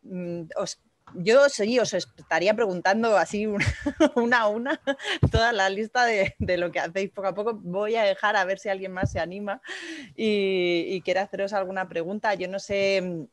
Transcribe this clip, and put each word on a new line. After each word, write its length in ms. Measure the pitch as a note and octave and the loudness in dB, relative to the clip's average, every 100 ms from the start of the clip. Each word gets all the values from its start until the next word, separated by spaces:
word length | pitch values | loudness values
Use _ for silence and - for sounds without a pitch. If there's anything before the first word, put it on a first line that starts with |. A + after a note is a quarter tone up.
mm, 400 | - F#3 F3 E3+ E3 - | -12 -10 -8 -8 -8 -8
os, 240 | F#3 - _ _ - | -8 -8 _ _ -18
yo 360 | - F3+ B3 C#4 | -4 4 6 6
sí, 300 | - G#3 B3 | 4 0 2
os 140 | G#3+ | 0
estaría 640 | F#3 - - D#3 D#3+ F3+ G#3+ | -2 -6 -16 -2 2 2 2
preguntando 600 | A3+ F3 F#3 G#3 A3+ G3+ | 0 2 2 2 4 4
así 300 | D#3 G#3 G#3+ | 2 0 -2
una, 200 | G3+ - | 0 -2
<laughs> 500 | - C#4+ - D4+ C#4 | -2 -6 2 4 4
una 240 | A#3 B3 | 2 4
a 80 | G#3+ | 2
una 340 | G#3+ B3 D4+ - C4+ - F4+ - | 0 -2 -4 -4 -4 -4 0 2
toda 220 | A3 A3+ | 4 2
la 160 | A3+ F#3+ | 2 0
lista 340 | G3 A3 B3 A#3+ | 0 -2 2 2
de, 300 | G#3+ F#3+ - | 4 0 -2
de 180 | F#3 F3+ | -2 0
lo 140 | F3 | 0
que 80 | E3 | -2
hacéis 320 | D#3+ F3+ G3 | -4 -4 -4
poco 160 | - F#3+ | -4 -6
a 80 | F3+ | -2
poco. 180 | G#3+ | -4
Voy 420 | A3 F3 F#3 G#3 A3+ | -4 -6 -4 -2 2
a 80 | |
dejar 320 | G#3 F#3+ G#3+ G#3+ | 2 2 2 2
a 80 | |
ver 140 | F#3 F#3+ | 0 -2
si 120 | G#3+ | -4
alguien 220 | G3 F#3+ | -4 -4
más 200 | F#3 F#3+ | -4 -4
se 80 | F3+ | -2
anima 420 | E3 F#3+ G#3 A3+ - F#4+ E4+ D#4+ A#3+ C#3 | -6 -6 -8 -8 -10 -14 -12 -12 -14 -4
y, 680 | A3 G#3 G3 F#3+ F3 F3 - | 0 2 0 2 2 0 0
y 120 | F#3 | -4
quiere 160 | E3+ F#3 | -2 -2
haceros 340 | G3 F#3+ G3 | -2 -4 -4
alguna 340 | G#3 F#3+ F#3+ F#3 | -2 -4 -6 -6
pregunta. 460 | E3 E3+ G#3 A3 | -6 -6 -4 -2
Yo 140 | G3 F3+ | -2 -4
no 120 | F#3+ | -8
sé 680 | - G3+ G3 G3 F3+ E3+ D3 | -4 0 2 2 0 -6 -10